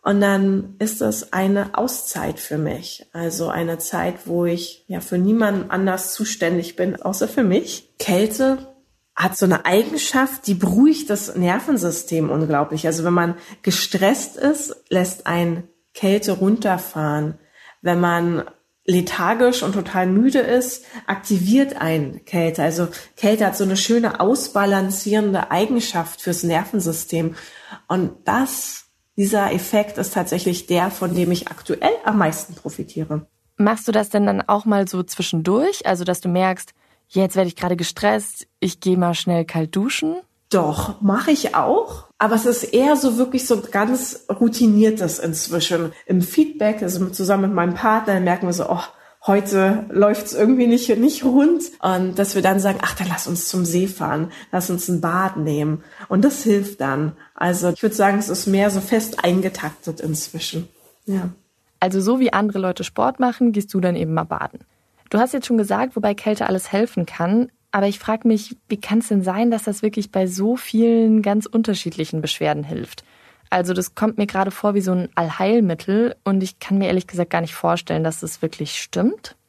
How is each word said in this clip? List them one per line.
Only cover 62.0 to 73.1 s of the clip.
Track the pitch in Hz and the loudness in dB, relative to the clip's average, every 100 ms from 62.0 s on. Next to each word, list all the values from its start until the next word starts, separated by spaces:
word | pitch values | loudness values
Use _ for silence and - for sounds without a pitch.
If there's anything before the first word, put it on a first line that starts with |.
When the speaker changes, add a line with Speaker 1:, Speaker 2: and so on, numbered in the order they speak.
Speaker 2:
so | 190 254 | 2 2
wie | 254 | 2
andere | 190 208 196 | 2 0 0
Leute | 185 175 | -4 -4
Sport | 190 - 247 262 | -8 -2 -2 2
machen, | 247 233 240 | -2 2 2
gehst | 208 202 | 2 -2
du | 190 | 0
dann | 180 170 | 0 0
eben | 165 | 0
mal | 160 | -2
baden. | 160 165 143 - - _ _ _ _ | -2 -4 -6 -10 -20 _ _ _ _
Du | 208 | 0
hast | 254 | 2
jetzt | 277 - | 0 0
schon | 233 | 0
gesagt, | 202 196 254 226 | 2 0 -2 -2
wobei | 208 | -2
Kälte | 208 - 208 214 | -2 -2 0 0
alles | 190 - | -2 -2
helfen | 196 233 - 170 | -2 0 -2 -6
kann. | - 175 214 254 _ _ 202 | -2 0 2 0 _ _ 0
Aber | 202 | 0
ich | 202 | -2
frag | - 220 | -4 0
mich, | 226 214 214 - _ | 2 2 0 -18 _
wie | 208 | -8
kann's | - 214 240 | 0 0 2
denn | 202 | 0
sein, | 185 185 233 | 0 0 0
dass | 226 | 0
das | - 202 | -2 -2
wirklich | 214 208 202 | -2 -2 -2
bei | 190 190 | 0 0
so | 180 202 247 | 0 0 0
vielen | - 220 226 226 226 220 | -2 2 4 4 6 4
ganz | 202 208 214 | 4 0 0
unterschiedlichen | 226 220 190 170 160 156 160 | -2 0 -2 -4 -6 -4 -4
Beschwerden | 151 - 151 147 | -4 -2 -2 -2
hilft? | 147 160 - - _ | -4 -8 -10 -14 _